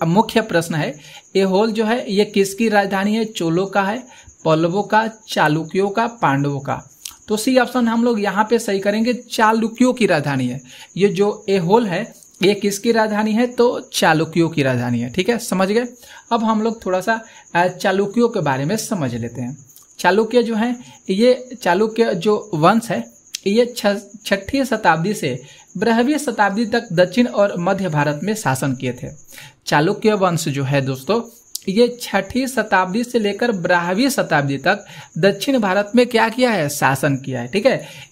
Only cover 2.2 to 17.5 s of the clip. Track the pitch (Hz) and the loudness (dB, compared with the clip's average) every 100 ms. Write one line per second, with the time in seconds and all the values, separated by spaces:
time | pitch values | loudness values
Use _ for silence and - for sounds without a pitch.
2.2 | 208 208 196 196 226 208 196 196 202 220 | 0 2 0 2 2 2 0 0 0 0
3.2 | 220 - 165 165 196 208 196 233 247 - | -2 -2 0 0 0 0 -2 -4 -10 -20
4.2 | - - 160 160 170 190 196 214 226 226 | -20 -6 0 2 2 0 0 0 0 -6
5.2 | - - 156 151 160 190 202 196 233 - | -8 0 2 2 -2 -2 -2 0 -4 0
6.2 | 160 139 143 139 139 127 - _ - - | 0 0 -2 -4 -6 -8 -10 _ -18 -14
7.2 | - 214 240 254 247 254 233 226 240 226 | -6 -4 2 2 2 0 0 2 0 0
8.2 | 202 185 214 233 226 196 196 208 226 247 | -2 0 0 0 0 -2 0 0 0 -2
9.2 | - - 220 226 220 226 254 247 202 165 | -6 0 2 2 0 2 2 2 2 2
10.2 | 143 135 123 123 - - - - 202 175 | 0 -2 -4 -6 -14 -20 -14 0 0 2
11.2 | 202 208 - 196 170 220 226 175 226 - | 0 -2 -2 0 4 2 2 -4 -6 -14
12.2 | - - 190 202 202 196 240 226 220 208 | -20 -2 0 2 -2 -2 0 0 0 0
13.2 | 214 220 247 247 240 - - - 185 160 | 0 0 0 2 2 0 -6 0 2 2
14.2 | 160 165 165 160 135 127 120 120 120 120 | 0 0 0 0 0 0 0 -2 -4 -4
15.2 | 185 233 - 190 190 214 247 247 - - | -2 -2 -2 -2 0 0 -2 -10 -20 -18
16.2 | - 233 220 214 220 226 - 185 180 226 | -4 -2 2 2 0 -4 -2 -2 0 -4
17.2 | - - - | -4 -20 -6